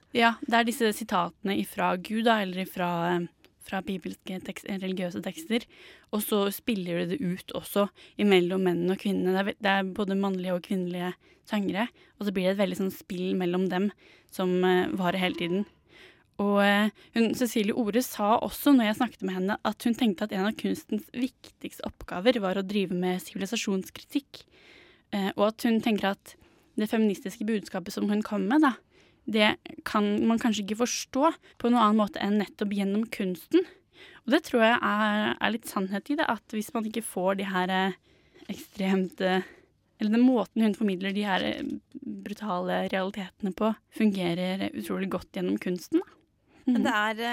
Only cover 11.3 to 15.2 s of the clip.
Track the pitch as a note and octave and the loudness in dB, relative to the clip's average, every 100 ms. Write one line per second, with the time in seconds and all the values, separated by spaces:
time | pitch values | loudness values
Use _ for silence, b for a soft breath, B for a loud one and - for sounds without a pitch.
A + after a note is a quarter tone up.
11.3 | b b G#3+ F#3 F#3 B3 b b b G#3 | b b -2 0 -2 -4 b b b -4
12.3 | F#3+ F#3 G3 F#3 F3+ F#3+ - - F3+ F#3 | 0 2 2 0 0 -4 -4 -10 -6 -2
13.3 | G3 F3 F3+ F#3 F#3 G3+ - b b b | 0 0 0 0 0 -2 -4 b b b
14.3 | - F#3 F3+ F#3 F3+ - F#3+ F3+ F#3 | -4 0 2 4 2 2 0 0 0